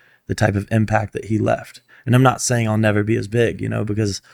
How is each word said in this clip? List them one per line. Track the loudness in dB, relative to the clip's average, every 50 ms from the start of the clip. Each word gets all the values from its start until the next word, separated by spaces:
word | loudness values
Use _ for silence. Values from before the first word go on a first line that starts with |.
| _ _ _ _ _ -6
the | -2
type | 0 0 0 0
of | 0 -2 0
impact | 0 0 2 2 0 -2 -2 -4 -6
that | -10 -6
he | -4 -2 -2
left. | 0 0 0 -2 -4 -12 -20 -20 _ _ -20 -12 _
And | 2 4
I'm | 4 4
not | 4 2 0
saying | -2 -2 0 0 0 0
I'll | 0 2
never | 2 2 2 2 0
be | 0 -2
as | -2 -2 -2
big, | 0 0 0 0 0 -4
you | -6 -4
know, | -4 -4 -4
because | -4 -2 -2 -2 -2 -4 -6 -10 _